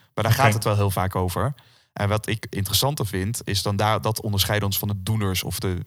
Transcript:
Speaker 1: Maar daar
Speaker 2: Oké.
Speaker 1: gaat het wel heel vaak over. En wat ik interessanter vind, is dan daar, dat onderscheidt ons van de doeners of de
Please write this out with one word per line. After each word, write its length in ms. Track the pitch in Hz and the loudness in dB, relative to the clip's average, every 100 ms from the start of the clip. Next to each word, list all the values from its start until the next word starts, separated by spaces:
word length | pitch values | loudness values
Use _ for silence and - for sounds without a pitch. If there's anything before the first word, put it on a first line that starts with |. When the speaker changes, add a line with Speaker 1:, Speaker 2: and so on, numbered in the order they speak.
| _ | _
Speaker 1:
Maar 100 | - | -2
daar 80 | 107 | 2
Speaker 2:
Oké. 100 | 110 | 4
Speaker 1:
gaat 120 | 135 | 4
het 100 | 113 | 4
wel 120 | 110 104 | 2 2
heel 140 | 101 | 2
vaak 260 | 95 92 95 | 2 0 0
over. 380 | 90 87 113 143 - _ _ | 0 0 -2 -4 -12 _ _
En 160 | - 104 | -4 0
wat 200 | 107 - | 0 0
ik 180 | 110 - | -4 -4
interessanter 560 | - 98 101 131 147 101 | -4 -2 0 0 0 -2
vind, 340 | 95 95 120 | -2 -2 -4
is 180 | - 98 | -4 -2
dan 140 | 107 101 | 0 2
daar, 240 | 107 107 | 2 2
dat 200 | 110 110 | 0 -2
onderscheidt 440 | 110 101 - 107 | -2 0 2 0
ons 140 | 101 95 | 0 -2
van 100 | 104 | -2
de 140 | 101 | -4
doeners 400 | 92 110 101 92 | -2 -2 0 -2
of 160 | - 87 | -4 -4
de 200 | 98 90 | -2 -4